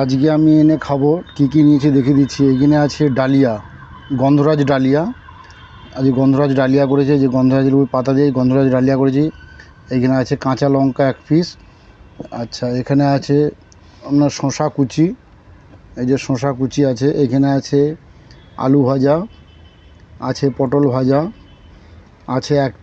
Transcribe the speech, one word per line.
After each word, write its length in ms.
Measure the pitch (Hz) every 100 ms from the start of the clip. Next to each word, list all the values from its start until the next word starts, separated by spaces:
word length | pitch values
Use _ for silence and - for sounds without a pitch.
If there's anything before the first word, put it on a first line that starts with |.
আজকে 260 | 135 131 151 151
আমি 140 | 156 156
এনে 160 | 151 156 -
খাবো, 240 | 139 143 170 - -
কী 100 | 139
কী 80 | 156 147
নিয়েছি 220 | 147 147 139
দেখে 160 | 127 139
দিচ্ছি। 220 | 139 - 139
এখানে 220 | 131 143 151 147
আছে 180 | - 151 127
ডালিয়া, 340 | 131 139 127 107 - - - - - 131
গন্ধরাজ 380 | 135 143 143 156 139
ডালিয়া, 320 | 135 131 143 196 247 - - - - - - - -
আজকে 140 | 135 127
গন্ধরাজ 320 | 135 135 143 135
ডালিয়া 240 | 131 139 135
করেছে, 220 | 139 139 143
যে 60 | 135 131
গন্ধরাজের 380 | 127 135 135 135
ওই 80 | 135
পাতা 180 | 131 127 135
দিয়ে 100 | 143 131
গন্ধরাজ 300 | 127 131 135 127
ডালিয়া 200 | 131 135
করেছি। 220 | 135 135 156 - - - - - - 131
এখানে 180 | 127 131
আছে 140 | 123 139 135
কাঁচা 220 | 131 143 135
লঙ্কা 280 | 135 127 135
এক 60 | - -
পিস, 200 | 156 175 - - - - - - - - 117
আচ্ছা, 240 | 117 - 123 123
এখানে 240 | 123 143 143 139
আছে 220 | - 143 151 - - - - - -
আপনার 240 | 143 147 -
শসা 280 | 135 - 151 -
কুচি, 300 | 131 - 170 254 - - - - - - - -
এই 60 | 123
যে 80 | 135 -
শসা 240 | 127 139 127
কুচি 220 | 131 - 139
আছে, 160 | 120 139 160
এখানে 240 | 135 135 139 139
আছে 220 | - 143 147 160 - - - - - - 127
আলু 140 | 143 131
ভাজা, 260 | 135 139 156 220 - - - - - - - - - 123
আছে 160 | 127 139 123
পটল 260 | 135 139 143 127
ভাজা, 240 | 131 139 175 - - - - - - - - - - 127
আছে 180 | - 143 135
এক 60 | -